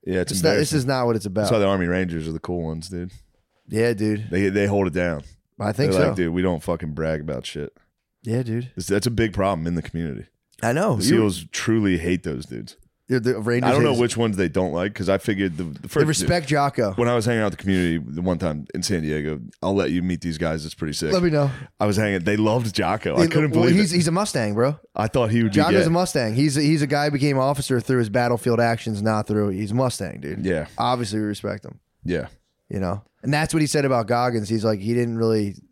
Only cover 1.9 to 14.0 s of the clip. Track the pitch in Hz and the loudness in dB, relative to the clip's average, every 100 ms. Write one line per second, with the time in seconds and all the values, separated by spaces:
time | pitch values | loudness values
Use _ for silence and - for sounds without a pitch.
1.9 | 90 92 82 80 80 - 87 80 80 87 | 0 0 -4 -6 -6 -6 -6 -4 -8 -8
2.9 | 90 90 - _ _ _ _ - 107 117 | -10 -10 -12 _ _ _ _ -6 0 0
3.9 | 104 107 107 110 90 98 101 101 101 95 | 0 0 -2 -2 0 2 2 2 2 0
4.9 | 82 87 73 69 - _ - 104 104 139 | 0 -2 -2 -8 -20 _ -6 -4 0 0
5.9 | 92 82 95 85 87 92 87 87 85 80 | 4 2 2 0 2 0 0 -2 -4 -4
6.9 | 76 80 80 78 64 - 76 71 _ _ | -4 -2 -2 -4 -8 -8 -10 -10 _ _
7.9 | _ _ _ 117 117 123 113 123 - 87 | _ _ _ -4 -4 -2 -4 -6 -10 -2
8.9 | 98 120 110 113 92 95 90 82 85 - | 0 0 0 0 2 0 0 -2 -2 -4
9.9 | 80 82 58 - _ _ - 113 135 214 | -6 -6 -8 -14 _ _ -6 -2 0 0
10.9 | 117 101 117 107 90 80 - - 113 101 | 0 2 4 2 -2 -8 -6 0 2 2
11.9 | 87 80 90 90 69 78 60 53 - _ | 2 0 -2 -4 -8 -8 -12 -12 -18 _
12.9 | _ _ 127 113 110 107 120 127 135 120 | _ _ -2 0 -2 0 2 2 4 4
13.9 | 120 | 4